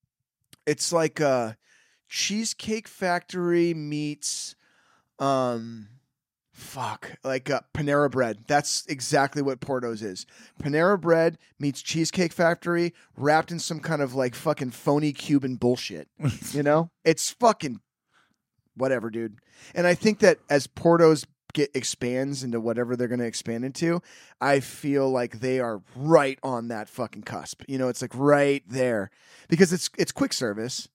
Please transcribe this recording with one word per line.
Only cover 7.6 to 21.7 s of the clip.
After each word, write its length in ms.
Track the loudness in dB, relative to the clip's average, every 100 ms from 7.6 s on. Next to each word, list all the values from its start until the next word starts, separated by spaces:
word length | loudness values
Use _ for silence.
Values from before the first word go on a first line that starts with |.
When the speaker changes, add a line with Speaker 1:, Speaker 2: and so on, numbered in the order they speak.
| -4
Speaker 1:
Panera 360 | -6 0 2 2
Bread. 340 | 2 -2 -2 0
That's 380 | 0 0 -6 -6
exactly 560 | -8 0 2 2 0
what 180 | -4 -4
Porto's 420 | -4 -4 -4 -6
is. 240 | -8 -12 -16 -20 -20 -8
Panera 380 | -2 2 4 4
Bread 380 | 4 4 4 0 _ -6
meets 240 | -6 -6
Cheesecake 500 | -6 -2 -2 0 -2
Factory 640 | 2 2 2 -2 0 -2 -4 _ -4
wrapped 340 | 2 2 2
in 80 | -6
some 220 | -6 -6
kind 220 | -4 -2
of, 120 | -2
like, 200 | 0 -2
fucking 360 | -2 -4 -2 -4
phony 400 | -4 0 2 0
Cuban 440 | -2 0 0 0 0
bullshit. 520 | 0 0 -4 -12 -16 -4
Speaker 2:
<laughs> 340 | -4 -4 -6
Speaker 1:
You 100 | -2
know? 280 | 2 2 2 _
It's 260 | 0 0 0
fucking 500 | 0 2 2 -4 -10 _ _ _ _ _ _ _ _ _
whatever, 360 | -4 0 0 -2
dude. 280 | -6 -8 -10 _ _ -12
And 120 | 0 2
I 80 |
think 260 | 4 2 6
that 180 | 6 4 2
as 160 | 0 0
Porto's 600 | 0 4 8 8 6 0 _ _
get, 180 | -2 -2